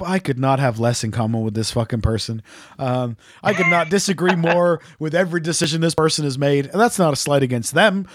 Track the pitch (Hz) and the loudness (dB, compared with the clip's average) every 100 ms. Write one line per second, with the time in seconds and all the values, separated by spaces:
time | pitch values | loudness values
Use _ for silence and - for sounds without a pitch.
0 | 180 190 185 127 135 135 139 110 117 120 | -4 -2 -2 -2 0 2 0 0 0 0
1 | 110 104 110 113 110 107 107 120 113 117 | -4 -2 -2 -2 -2 -2 -2 -2 -2 -2
2 | 110 110 - 113 - - - - 135 127 | -2 -2 -4 -10 -12 -20 -20 -8 -4 -2
3 | 123 110 - - 196 196 175 170 160 196 | -4 -8 -18 -4 -2 0 2 2 2 0
4 | - 170 180 180 165 175 175 160 - - | 0 0 2 2 2 2 2 0 -4 -10
5 | 156 170 185 170 160 156 151 160 165 156 | -2 0 0 -2 -2 -2 -2 0 0 2
6 | 156 156 147 131 143 143 139 185 233 - | 2 0 -2 0 2 2 0 0 0 2
7 | 165 135 - 143 131 123 113 151 208 196 | 0 0 0 2 2 0 0 2 4 2
8 | 185 | -6